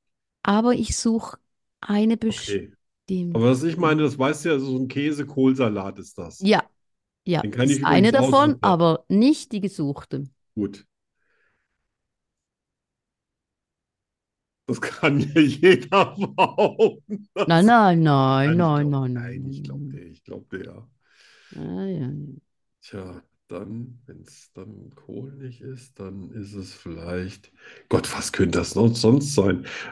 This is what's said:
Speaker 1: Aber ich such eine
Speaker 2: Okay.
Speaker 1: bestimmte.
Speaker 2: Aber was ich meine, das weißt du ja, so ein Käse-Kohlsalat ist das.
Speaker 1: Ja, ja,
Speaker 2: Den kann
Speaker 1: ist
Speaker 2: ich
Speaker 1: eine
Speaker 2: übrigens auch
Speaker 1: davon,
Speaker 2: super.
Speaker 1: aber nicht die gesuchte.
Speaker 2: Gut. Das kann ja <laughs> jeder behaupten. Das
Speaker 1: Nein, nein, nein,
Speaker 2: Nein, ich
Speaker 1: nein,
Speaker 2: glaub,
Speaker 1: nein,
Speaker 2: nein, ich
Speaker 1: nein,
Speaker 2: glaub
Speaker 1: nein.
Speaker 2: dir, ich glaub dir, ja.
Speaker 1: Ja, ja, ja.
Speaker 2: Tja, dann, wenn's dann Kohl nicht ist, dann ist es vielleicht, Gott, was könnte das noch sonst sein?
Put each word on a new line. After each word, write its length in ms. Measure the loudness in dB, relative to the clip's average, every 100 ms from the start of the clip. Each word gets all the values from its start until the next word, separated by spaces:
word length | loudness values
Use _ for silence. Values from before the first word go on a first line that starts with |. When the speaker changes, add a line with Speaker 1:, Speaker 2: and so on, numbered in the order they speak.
| _ _ _ _
Speaker 1:
Aber 320 | -2 2 2
ich 240 | 0 -2 -2
such 400 | 0 -2 -4 -14 _ _ _ _
eine 360 | -4 0 2 0
Speaker 2:
Okay. 120 | -2
Speaker 1:
bestimmte. 500 | -6 -6 -6 -8 _ _ _ -8 -6 -2
Speaker 2:
Aber 180 | 2 2
was 120 | 2
ich 140 | 0 -2
meine, 240 | 0 2
das 160 | 0 0
weißt 240 | -2 -2
du 60 | -2
ja, 100 | -2
so 180 | -2 -4
ein 120 | -4
Käse-Kohlsalat 1080 | -4 -4 -4 -6 2 2 4 0 -2 -8 -12
ist 180 | -16 -16
das. 220 | -16 -4
Speaker 1:
Ja, 220 | 2 2 0 _ _ _ _ _ -4
ja, 140 | -2
Speaker 2:
Den 100 | -2
kann 180 | 0 0
Speaker 1:
ist 80 | 2
Speaker 2:
ich 60 | 2
Speaker 1:
eine 240 | 4 6
Speaker 2:
übrigens 160 | 4 4
auch 40 |
Speaker 1:
davon, 200 | 4 4
Speaker 2:
super. 160 | 2 2
Speaker 1:
aber 380 | 4 4 2 0
nicht 460 | 2 4 2 -2
die 80 | -6
gesuchte. 640 | -6 -4 -6 -6 -8 -10 -10 _ _ -6
Speaker 2:
Gut. 300 | -6 -6 _ _ _ _ _ _ _ _ _ _ _ _ _ _ _ _ _ _ _ _ _ _ _ _ _ _ _ _ _ _ _ _ _ _ _ _ _ _ -8
Das 120 | -6
kann 380 | -6 -2 0 2
ja 220 | 2 2
<laughs> 0 |
jeder 760 | 2 4 4 4 4 2 2 -2
behaupten. 1120 | -6 0 0 2 0 2 0 0 -12 -14 -10
Das 140 | -4 2
Speaker 1:
Nein, 180 | 4 6
nein, 360 | 6 6 4
nein, 20 |
Speaker 2:
Nein, 480 | 4 4 4 2 2
ich 60 | 2
Speaker 1:
nein, 320 | 2 2 0
Speaker 2:
glaub, 120 | -2
Speaker 1:
nein, 120 | -2
Speaker 2:
nein, 320 | -6 -8 -10 -12
ich 80 | -12
Speaker 1:
nein, 60 |
Speaker 2:
glaub 160 | -12 -12
Speaker 1:
nein. 100 | -12
Speaker 2:
dir, 160 | -14 -18
ich 180 | -20
glaub 260 | -18 -18 -14
dir, 160 | -14 -14
ja. 220 | -18 -20 _ _ _ _ _ _
Speaker 1:
Ja, 340 | -14 -10 -8 -8
ja, 140 | -6 -8
ja. 40 | -10 -14 -18 _ _ _ _
Speaker 2:
Tja, 400 | -18 -16 -16 -18 -20 _ -16
dann, 500 | -14 -12 -12 -14 -18 -20
wenn's 460 | -20 -20 -20 _
dann 360 | -20 -20 -20 -20 -20
Kohl 380 | -18 -16 -16
nicht 280 | -16 -18 -18
ist, 380 | -16 -18 -18 -18
dann 320 | -16 -14 -16
ist 220 | -14 -14
es 200 | -14 -14
vielleicht, 800 | -16 -16 -14 -10 -8 -8 -12 _ _ -20 -20 -4
Gott, 220 | -2 -2 -8
was 160 | -6
könnte 260 | -2 -2 -2
das 140 | -4 2
noch 200 | 2 4
sonst 400 | 4 4 2 0
sein? 300 | 2 0 -4 -14 -6